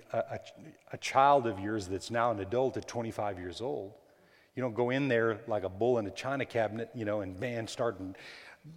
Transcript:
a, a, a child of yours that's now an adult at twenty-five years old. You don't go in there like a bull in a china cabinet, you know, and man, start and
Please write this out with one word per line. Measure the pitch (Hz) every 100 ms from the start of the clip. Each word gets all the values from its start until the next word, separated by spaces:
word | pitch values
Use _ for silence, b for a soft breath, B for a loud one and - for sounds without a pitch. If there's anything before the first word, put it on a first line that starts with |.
| -
a, | 113
a, | - 113 - - 85 - -
a | 127
child | - 135 139 143 117
of | 98
yours | 101 110 92
that's | 95 -
now | 117 120
an | 107
adult | 95 117 131 110
at | 98
twenty-five | 120 113 107 104 92
years | 90 87
old. | 120 139 98 117 _ b b b b -
You |
don't | 117 110
go | 120
in | 131 139
there | 117 113 107 -
like | 107
a | 92
bull | 92 120 120
in | 101
a |
china | - 131 139 120
cabinet, | 117 107 110 113
you | 123 104
know, | 104
and | 95 92
man, | 123 117 110
start | - 117 92
and | 95 95 B B B B 151